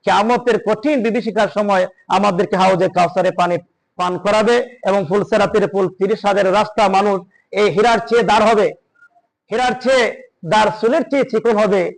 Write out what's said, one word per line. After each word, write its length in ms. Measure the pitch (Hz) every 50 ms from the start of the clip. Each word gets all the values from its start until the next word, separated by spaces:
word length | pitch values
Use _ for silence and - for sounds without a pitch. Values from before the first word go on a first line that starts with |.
কিয়ামতের 560 | _ 202 180 190 208 226 247 233 240 247 220 202
কঠিন 440 | - 202 214 214 - 294 302 262
বিভীষিকার 460 | 208 233 208 240 202 226 185 220 208 190 -
সময় 320 | 202 214 202 196 185 185 190 - _ _ -
আমাদেরকে 480 | 180 190 202 208 185 175 202 - 208
হাউজে 320 | 180 185 190 190 170 185 175
কাউসারে 420 | - 180 175 170 175 190 180 180
পানি 280 | 180 180 175 175 175 175 175 _ _ _ _ _ _
পান 220 | - 180 180 180 175
করাবে 580 | 180 208 208 220 214 226 240 240 - - - - -
এবং 220 | 196 196 202 190 143
ফুলসেরাতের 600 | 190 208 185 - 226 214 202 - - 214 202 -
ফুল 200 | - 196 190 180
তিরিশ 360 | 185 _ 190 196 220 - -
হাজারের 280 | 202 196 202 196 185
রাস্তা 360 | 185 208 208 208 - 226 214 190
মানুষ 320 | 190 190 202 208 196 190 180 _ _ _ _ _
এই 180 | - 196 208 202
হীরার 280 | 147 196 220 240 233 214
চেয়ে 240 | 226 - 220 240
দার 200 | 214 170 208 220
হবে, 300 | 214 220 233 208 196 156 - _ _ _ _ _ _ _ _ _ _ _ _ _ _ _
হীরার 280 | 202 233 254 247 233 -
চেয়ে 480 | - 247 269 254 233 196 - - - _ _ _ -
দার, 220 | 160 208 214 214 208 - -
চুলের 220 | 220 226 269 330 247 -
চেয়ে 140 | 277 277 254
চিকন 320 | 269 - 220 220 233 220
হবে 360 | 208 214 202 202 190 175 - 175